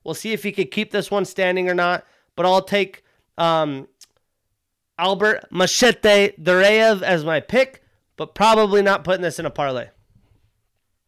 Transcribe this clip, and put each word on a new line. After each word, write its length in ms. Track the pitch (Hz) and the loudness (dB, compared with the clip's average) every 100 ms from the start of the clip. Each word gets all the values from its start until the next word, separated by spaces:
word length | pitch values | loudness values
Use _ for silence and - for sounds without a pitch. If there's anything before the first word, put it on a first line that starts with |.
We'll 100 | - | -12
see 200 | 160 220 | -10 -8
if 100 | 220 | -6
he 80 | 202 | -6
could 200 | 196 170 | -6 -4
keep 200 | - 214 | -4 -4
this 180 | 208 - | -4 -4
one 140 | 202 | -4
standing 460 | 190 - 185 185 180 | -4 -4 -2 -2 -2
or 40 | |
not. 320 | 180 175 175 - _ _ - | 0 -2 -2 -8 _ _ -4
But 100 | 180 | 0
I'll 160 | 190 | 0
take, 440 | 185 202 190 - _ _ _ - | 0 -2 -4 -8 _ _ _ -4
um, 500 | 165 160 151 135 139 _ _ _ _ _ _ _ _ _ _ - | -2 0 -2 -6 -12 _ _ _ _ _ _ _ _ _ _ -6
Albert 480 | 180 196 214 - - | -4 0 0 -2 -4
Machete 840 | 175 185 - 247 - 214 202 202 - | -2 -2 2 2 2 4 4 4 0
Duraev 600 | 156 180 196 214 220 202 | 0 4 4 4 4 2
as 220 | 180 175 | 0 -2
my 160 | 151 156 | -2 -4
pick. 420 | - 233 262 - _ _ _ - | -2 0 -2 -4 _ _ _ -14
But 120 | 151 - | -12 -2
probably 460 | 208 220 214 202 | 2 4 2 2
not 220 | 196 196 | 2 0
putting 180 | 151 185 | -2 -4
this 160 | 175 156 | -4 -6
in 80 | 160 | -8
a 40 | |
parlay. 400 | - 143 127 117 _ _ _ _ _ _ _ _ _ _ _ | -6 -4 -6 -10 _ _ _ _ _ _ _ _ _ _ _